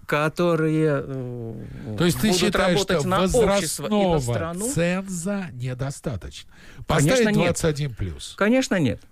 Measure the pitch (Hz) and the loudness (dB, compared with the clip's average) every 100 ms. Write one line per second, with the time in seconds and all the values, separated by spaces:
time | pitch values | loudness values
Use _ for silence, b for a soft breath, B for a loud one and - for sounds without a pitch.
0 | - 151 156 - 175 165 156 156 156 143 | -2 0 0 2 2 2 2 2 2 0
1 | 151 131 123 120 113 104 101 - 113 107 | -2 -8 -8 -8 -8 -10 -12 -12 -10 0
2 | 170 - 214 180 196 196 185 180 190 175 | 0 2 2 2 2 2 2 2 2 0
3 | 143 190 190 240 208 202 160 - 143 208 | 2 2 2 4 4 2 0 -6 -2 0
4 | 190 160 120 120 - 175 226 277 170 180 | 2 2 0 -2 -4 -4 -4 0 0 0
5 | 196 180 175 202 175 127 127 123 135 - | -4 -6 -4 -4 -6 -8 -8 -6 -6 -6
6 | 160 104 - - - B B B - 151 | -8 -8 -10 -16 -18 B B B -2 2
7 | 143 262 214 208 175 160 165 143 147 110 | 4 4 4 4 2 2 0 0 -4 -4
8 | 92 73 - - 202 262 262 196 131 104 | -8 -8 -12 0 4 4 2 2 2 0
9 | - | -8